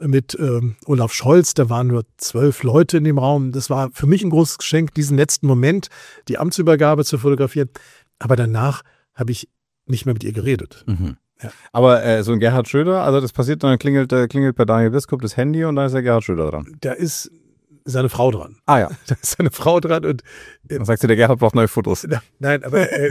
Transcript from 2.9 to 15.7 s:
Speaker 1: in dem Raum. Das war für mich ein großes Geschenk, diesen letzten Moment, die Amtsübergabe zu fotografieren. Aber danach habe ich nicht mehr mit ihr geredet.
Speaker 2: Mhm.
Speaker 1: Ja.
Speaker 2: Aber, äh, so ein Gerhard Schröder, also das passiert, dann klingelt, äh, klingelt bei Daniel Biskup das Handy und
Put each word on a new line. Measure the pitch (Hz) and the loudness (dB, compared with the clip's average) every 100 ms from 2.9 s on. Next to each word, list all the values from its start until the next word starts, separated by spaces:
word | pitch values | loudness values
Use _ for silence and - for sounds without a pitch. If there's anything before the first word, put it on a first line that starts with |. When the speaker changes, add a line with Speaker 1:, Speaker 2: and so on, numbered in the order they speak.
| 170 | 2
Speaker 1:
in | |
dem | 156 139 | 2 2
Raum. | 131 147 131 | 2 0 -2
Das | 135 - | -6 -4
war | 135 131 | -4 -4
für | - 143 | -2 2
mich | 190 | 2
ein | 190 | 2
großes | 156 156 - | 2 2 -2
Geschenk, | - 160 160 | -2 -2 -2
diesen | 156 143 139 | -2 0 2
letzten | 147 - 139 | 2 0 2
Moment, | 127 135 190 - - - - - | 2 2 0 -4 -20 -20 -20 -8
die | - | -4
Amtsübergabe | 180 - 165 151 151 147 | -4 0 2 4 4 2
zu | 139 135 | 0 0
fotografieren. | 139 139 135 151 135 - - _ _ - | 0 0 0 -2 -6 -8 -20 _ _ -10
Aber | 113 | 0
danach | 117 113 110 135 131 - _ _ | 0 2 0 -2 -4 -12 _ _
habe | - 113 | -8 -6
ich | 120 - _ _ _ | -6 -10 _ _ _
nicht | - 123 131 | -6 -4 -2
mehr | |
mit | 113 | -4
ihr | 104 | -4
geredet. | 107 131 123 - - - | -6 -4 -4 -6 -14 -6
Speaker 2:
Mhm. | 90 90 64 _ _ | -4 -4 -8 _ _
Speaker 1:
Ja. | 113 - - | -18 -18 -8
Speaker 2:
Aber, | 117 127 120 | 2 6 6
äh, | 113 110 | 4 0
so | 104 | 0
ein | 113 | 0
Gerhard | 117 127 117 | 2 0 0
Schröder, | 139 170 185 | -2 0 0
also | 139 139 | 2 0
das | 127 | 0
passiert, | - 123 151 | -4 -4 0
dann | 139 123 | 0 0
klingelt, | 143 139 127 | 2 0 2
äh, | 127 120 | 0 0
klingelt | 139 135 120 | 0 -2 0
bei | |
Daniel | 110 113 113 | 2 2 2
Biskup | 135 - 131 | 0 -4 -6
das | 110 - | -6 -2
Handy | 139 160 | -2 -2
und | 160 | -2